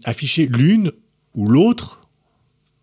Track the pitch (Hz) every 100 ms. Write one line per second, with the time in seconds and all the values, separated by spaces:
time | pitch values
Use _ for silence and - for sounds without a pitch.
0 | - 113 139 - 147 120 143 220 190 -
1 | _ _ _ - 104 127 214 240 - -
2 | _ _ _ _ _ _ _ _